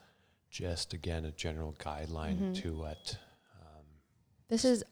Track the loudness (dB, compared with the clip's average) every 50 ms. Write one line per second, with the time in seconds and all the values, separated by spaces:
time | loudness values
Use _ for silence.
0 | -14 -20 -20 _ _ _ _ _ _ _ -8 -4 -2 -2 -2 -2 -2 -4 -6 -4
1 | -2 -2 0 0 -2 -4 -4 -4 -2 -2 -2 -2 -4 -4 -6 -6 -6 -4 -4 -4
2 | -4 -4 -4 -2 0 0 2 2 2 0 0 -2 -2 -2 -2 -2 -4 -6 -6 -8
3 | -8 -8 -8 -8 -10 -14 -20 -20 _ _ -20 -20 -20 -20 -20 -20 -20 -20 -20 -20
4 | -20 _ _ _ _ _ _ -16 -2 2 4 6 8 8 8 6 4 2